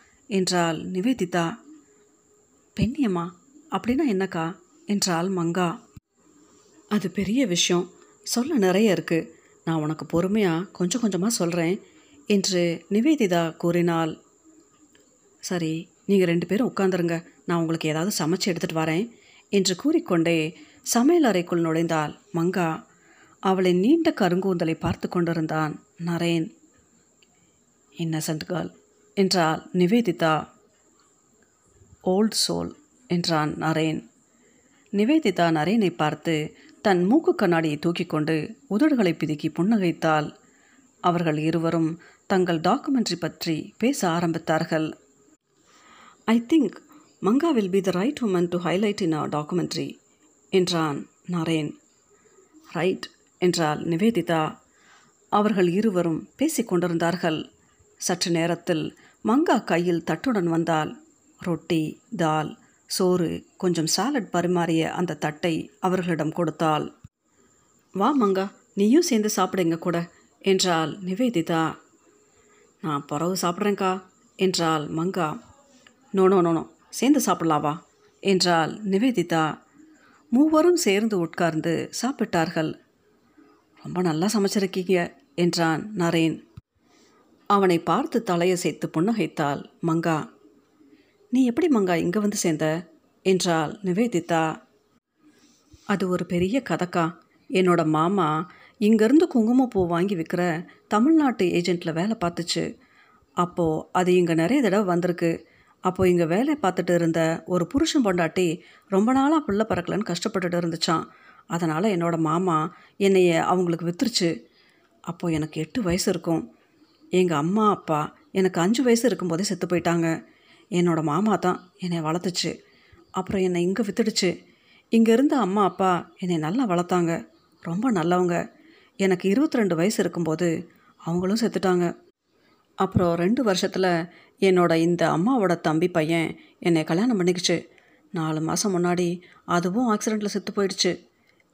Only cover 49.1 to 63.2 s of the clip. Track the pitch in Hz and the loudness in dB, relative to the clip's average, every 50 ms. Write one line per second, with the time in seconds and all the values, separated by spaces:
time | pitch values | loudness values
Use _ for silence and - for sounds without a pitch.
49.1 | 156 151 139 135 147 147 151 - 180 170 151 - - 156 139 139 - - _ _ | -2 -2 -4 -4 -4 -4 -4 -2 -2 -2 -2 -4 -4 -6 -8 -8 -10 -16 _ _
50.1 | _ _ _ _ _ _ _ - - 190 180 180 180 165 160 151 139 110 98 - | _ _ _ _ _ _ _ 0 0 0 2 2 0 -2 -2 -2 -4 -6 -10 -14
51.1 | _ _ _ - 175 170 160 165 165 156 151 - - - _ _ _ _ _ _ | _ _ _ -8 -6 -4 -2 -2 -2 -2 -4 -6 -10 -14 _ _ _ _ _ _
52.1 | _ _ _ _ _ _ - _ _ - _ - - 175 165 190 - - - - | _ _ _ _ _ _ -20 _ _ -20 _ -10 -6 -2 -2 -2 -2 -4 -8 -16
53.1 | _ _ _ _ _ - 180 180 175 170 165 151 151 147 - 165 170 165 202 233 | _ _ _ _ _ -2 0 0 0 0 0 -2 -2 -2 -4 -4 -2 0 0 0
54.1 | 233 175 165 - 170 160 156 160 - - _ _ _ _ _ - - - _ _ | 0 0 -2 0 0 0 0 -2 -6 -10 _ _ _ _ _ -20 -20 -20 _ _
55.1 | _ _ _ - - 208 208 214 214 196 180 175 170 202 220 226 185 180 170 170 | _ _ _ -2 0 2 2 2 2 2 2 2 2 0 0 0 0 0 0 0
56.1 | 160 - - - _ - 269 320 - - 226 - 185 175 175 175 165 160 170 170 | -2 -4 -6 -10 _ -4 -4 -2 -2 -2 -4 -2 0 0 0 0 0 0 0 -2
57.1 | 170 175 - 165 160 156 - - _ _ _ _ _ _ _ _ _ - - - | -2 -2 -2 -2 -2 -4 -6 -10 _ _ _ _ _ _ _ _ _ -8 -6 -4
58.1 | 180 175 - 180 170 165 165 170 170 165 - - 175 156 147 - - _ - - | -4 -2 -2 -2 0 0 0 0 -2 -4 -2 -2 -2 -2 -4 -6 -10 _ -20 -20
59.1 | _ _ - 214 226 285 339 370 320 233 - - 180 170 175 180 170 165 165 - | _ _ -2 0 2 2 2 2 0 0 0 0 0 0 0 0 -2 -2 -2 -4
60.1 | 160 160 - 269 233 208 170 170 165 165 170 170 160 156 151 170 240 - - _ | -4 -4 -2 -2 -2 0 0 0 0 0 0 0 0 -2 -2 -4 -8 -16 -20 _
61.1 | _ _ _ _ _ - - 180 165 156 - - 175 160 156 156 - - _ - | _ _ _ _ _ -10 -6 -6 -6 -4 -4 -2 -2 -2 -2 -4 -8 -12 _ -10
62.1 | - 170 170 156 156 156 147 - - - _ _ _ _ _ - - - 190 180 | -6 -2 -2 0 0 -2 -4 -6 -10 -16 _ _ _ _ _ -8 -4 0 0 2
63.1 | 180 180 | 2 2